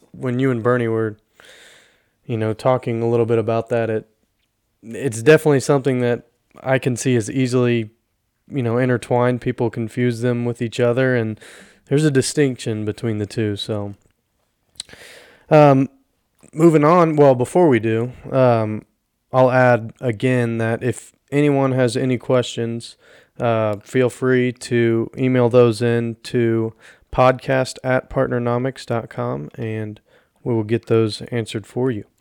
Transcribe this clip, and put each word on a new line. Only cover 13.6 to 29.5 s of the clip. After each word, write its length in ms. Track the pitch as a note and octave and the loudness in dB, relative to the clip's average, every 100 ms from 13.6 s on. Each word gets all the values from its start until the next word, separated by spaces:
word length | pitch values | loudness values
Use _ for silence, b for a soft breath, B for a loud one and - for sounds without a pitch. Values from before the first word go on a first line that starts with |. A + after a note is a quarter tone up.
| - G#2+ G2+ G#2 _ _ _ _ _ _ _ - - B B B B B B | -6 -8 -8 -14 _ _ _ _ _ _ _ -20 -20 B B B B B B
um, 400 | D#3 C#3+ C3+ C3+ _ _ _ _ _ _ | 6 6 6 2 _ _ _ _ _ _
moving 300 | D3+ E3+ D#3 | 2 4 6
on. 320 | D3 F3+ E3 | 4 4 4
Well, 220 | D3 C#3+ B2 | 6 6 4
before 320 | B2 - E3+ | 2 2 4
we 100 | A#2 | 4
do, 320 | A2 A2+ B2 - - | 2 -2 -4 -8 -4
um, 520 | C3+ B2+ A2+ A2 G#2+ - _ _ _ _ | 2 2 2 0 -6 -12 _ _ _ _
I'll 200 | C3 B2+ | 2 4
add 400 | B2+ B2 A#2+ A2+ - | 4 4 2 -2 -8
again 580 | B2+ G#2 C3 B2+ A#2 A2+ | -6 -2 0 0 -2 -2
that 240 | A2+ A#2 | -2 -2
if 300 | B2+ - - _ - | -4 -6 -10 _ -4
anyone 420 | C#3+ D3 C#3 C3+ | 0 2 2 0
has 240 | C3 B2 B2+ | 2 0 0
any 220 | B2+ B2 | -2 -2
questions, 800 | - B2+ A#2+ - A#2 A#2 - - b b b b | 0 0 0 -4 -6 -8 -12 -20 b b b b
uh, 380 | A#2+ A2+ G#2+ G#2 | -2 0 0 -4
feel 340 | - C3 B2 | -4 0 0
free 420 | - B2+ B2+ B2 | 0 0 2 0
to 580 | A#2+ - A#2+ A#2 A2+ A2+ - | -4 -4 0 2 0 -2 -2
email 320 | C3 B2+ A#2+ | 0 2 4
those 320 | B2 A#2+ G#2+ | 6 6 4
in 360 | A#2+ A#2 A#2 A2+ | 0 0 -2 -8
to 500 | - B2 A#2 A2+ A2+ - b b b | -6 -2 0 0 -2 -8 b b b
podcast 640 | - B2+ B2+ - C3 C3 - | 2 4 2 0 -2 -2 -6
at 280 | C3 B2+ - | -2 -2 -2
partnernomics 760 | C#3 C3 B2 A#2+ A#2+ C3 - | -2 -2 -2 -2 -2 -4 -8
dot 240 | - A#2 A#2 | -8 -8 -8
com, 400 | - A#2+ C3+ D3 | -8 -8 -8 -10